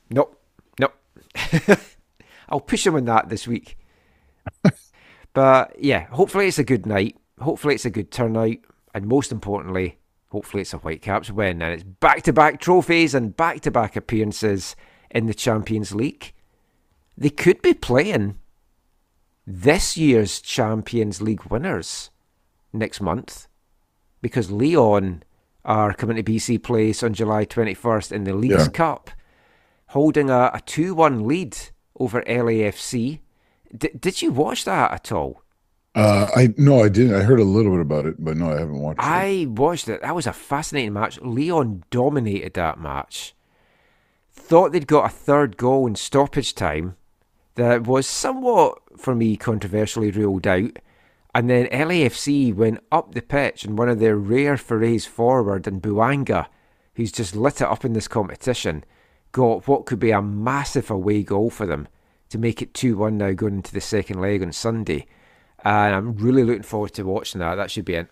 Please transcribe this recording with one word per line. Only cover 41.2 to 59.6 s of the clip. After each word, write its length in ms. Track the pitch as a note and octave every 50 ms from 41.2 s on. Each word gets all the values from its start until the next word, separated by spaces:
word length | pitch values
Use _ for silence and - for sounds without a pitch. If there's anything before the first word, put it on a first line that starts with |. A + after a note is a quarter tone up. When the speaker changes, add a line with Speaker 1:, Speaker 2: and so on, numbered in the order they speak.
Speaker 1:
Lyon 640 | - B2+ A2+ B2+ D3 E3+ F3 D#3+ C3 A2+ G#2 F2+ - _
dominated 640 | - B2 B2 D3 D3 C#3 A#2 G#2+ G2 F#2+ - F#2 -
that 260 | F#2 E2+ D#2 - -
match. 540 | E2 C#2+ C#2 C#2 - - - - - - - _ _ _ _ _ _ _ _ _ _ _ _ _ _ _ _ _ _ _
Thought 400 | _ - - - E3 E3+ F#3 D3
they'd 140 | D3+ F3+ C#3
got 200 | - D3+ D3 G2+
a 80 | G#2+ -
third 420 | - - - C#3+ D3 D3 B2 G2
goal 300 | - B2 B2 C3+ C3+ C3
in 80 | A#2+ G#2
stoppage 600 | - - - - C3+ C#3+ C#3 - D3 B2 - -
time 420 | - G2+ D#2+ D2+ D#2 E2 F#2 F2+ - _ _ _ _ _ _ _ _ _ _ _
that 320 | - A#2+ A#2+ A#2+ A#2 A#2
was 220 | A2+ C3 C3+ C3 -
somewhat, 720 | - - - C4 C4 C4 C4 B3 A#3 F#3+ D#3 A#2+ - - _ _ -
for 180 | - - C3 B2+
me, 220 | A#2 A2+ A2 G#2+
controversially 760 | - - B2 A2 G#2 - F#2 F#2+ G#2+ G#2+ G#2 - A#2 G#2+ G#2
ruled 360 | F2+ G#2+ G#2+ G2+ F#2+ F2+ -
out. 320 | G#2 F#2 F#2 G#2 - - - - _ _ _ _ _ _ _ _ _
And 180 | - B2 A#2+ B2
then 160 | B2 B2 B2+ -
L 180 | - B2+ D#3 D#3+
A 140 | F3+ E3+ D3
F 100 | A#2 -
C 380 | - - C#3+ C#3+ C#3+ C3+ A#2+
went 300 | G2 F#2+ A2+ A2 A2+ - - _
up 220 | D#3 E3 - - -
the 80 | A#2
pitch, 420 | - - - C#3+ C3+ A2 - - -
and 120 | G2+ G#2+
one 120 | G#2+ A#2+ A#2+
of 100 | A#2+ G#2
their 180 | A2+ A2+ G#2+
rare 400 | G#2 G2+ G2 A#2 C3+ C#3+ D3 C#3+
forays 480 | B2 - - A#2 A2 A2+ A#2 A#2 G#2+ -
forward, 640 | - - - A#2 A#2+ C3 B2+ A2 G2+ G2 F#2+ F2
and 160 | G#2 F#2+ F#2+
Bouanga, 640 | - G#2+ G2+ G#2 A2+ B2+ C#3+ C#3+ C3 - G#2+ F2 D2+ - _ _ _ _ _ _ _ _ _
who's 160 | - A#2 G#2+
just 240 | - - A2+ E2+ F#2+
lit 260 | G#2+ A#2+ C#3+ C#3+ -
it 80 | C3+ -
up 160 | G#2+ - -
in 80 | B2+
this 140 | A2+ A2 -
competition, 800 | - - A#2 G2+ E2+ - - - C3 A#2+ - - G2+ D#2 D2 - _ _ _ _ _ _ _ _ _
got 340 | - C3 B2+ A#2 A2+ F2+